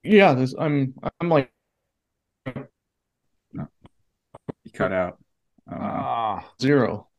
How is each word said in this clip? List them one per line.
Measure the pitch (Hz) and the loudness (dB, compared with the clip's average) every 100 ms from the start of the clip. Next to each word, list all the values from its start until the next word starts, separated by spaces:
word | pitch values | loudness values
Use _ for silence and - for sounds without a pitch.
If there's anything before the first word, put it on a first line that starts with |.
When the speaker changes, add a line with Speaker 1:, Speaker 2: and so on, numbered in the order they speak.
Speaker 1:
Yeah, | 165 208 190 | 6 6 8
there's, | 127 131 | 4 0
I'm, | - 156 143 135 - 226 _ | -2 -2 -2 -4 -6 -12 _
I'm | 170 | 0
like | 156 131 _ _ _ _ _ _ _ _ _ - - - _ _ _ _ _ _ _ _ | 0 0 _ _ _ _ _ _ _ _ _ -14 -14 -16 _ _ _ _ _ _ _ _
Speaker 2:
No. | - - _ - _ _ _ _ - - - | -14 -14 _ -20 _ _ _ _ -18 -16 -16
He | - | -20
cut | - 95 | -6 -2
out. | 92 90 - _ _ _ _ - | -2 -4 -8 _ _ _ _ -14
Uh, | - | -10
Speaker 3:
Ah. | - - 131 117 113 95 - _ | -8 -6 -6 -4 -4 -6 -12 _
Speaker 1:
zero. | 131 143 110 104 _ | 2 2 0 -4 _